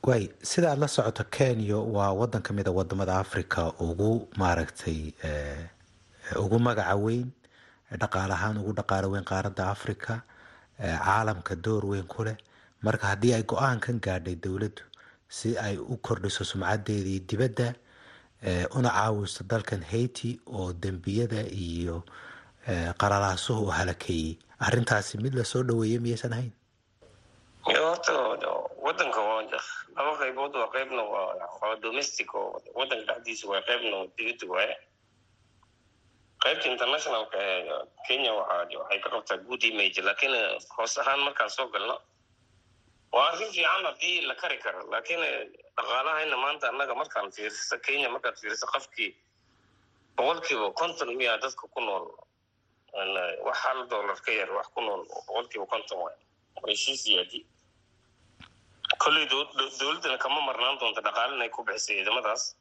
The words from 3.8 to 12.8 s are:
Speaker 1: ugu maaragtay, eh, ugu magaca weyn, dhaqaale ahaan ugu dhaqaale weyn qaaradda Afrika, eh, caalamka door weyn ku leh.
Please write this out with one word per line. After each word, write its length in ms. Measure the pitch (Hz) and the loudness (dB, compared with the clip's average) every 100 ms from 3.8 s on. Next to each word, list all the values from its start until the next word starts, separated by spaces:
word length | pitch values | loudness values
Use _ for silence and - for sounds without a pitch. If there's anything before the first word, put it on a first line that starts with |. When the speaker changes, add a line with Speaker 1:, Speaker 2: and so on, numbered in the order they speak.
Speaker 1:
ugu 280 | 85 85 104 117 - - | -2 2 4 4 0 2
maaragtay, 640 | 90 85 80 - - 80 78 - | 4 4 0 -4 -4 -2 -4 -6
eh, 420 | 80 73 73 73 82 - _ _ _ - - - | -4 -2 -4 -8 -12 -16 _ _ _ -16 -4 -2
ugu 200 | 101 113 | 4 6
magaca 340 | 120 110 87 | 6 4 4
weyn, 380 | 101 107 120 123 - _ - - - _ | 4 4 2 -2 -8 _ -20 -20 -20 _
dhaqaale 440 | 98 104 87 95 | -2 0 0 0
ahaan 240 | 90 107 107 | 0 0 0
ugu 160 | 98 101 | -2 -2
dhaqaale 300 | 101 98 98 | 2 2 2
weyn 160 | 98 95 | 0 0
qaaradda 400 | 95 98 92 95 | 0 0 0 -2
Afrika, 500 | 101 - 101 - 110 - - - - - - | 0 -4 -4 -4 -6 -6 -20 -20 -20 -20 -6
eh, 160 | - | -2
caalamka 600 | 82 82 101 110 98 - 92 | 0 2 4 2 -2 -4 -2
door 240 | 98 107 98 | 0 2 0
weyn 160 | 101 90 | -2 -4
ku 160 | - | -4
leh. 140 | 107 107 - - - _ | -4 -4 -12 -20 -20 _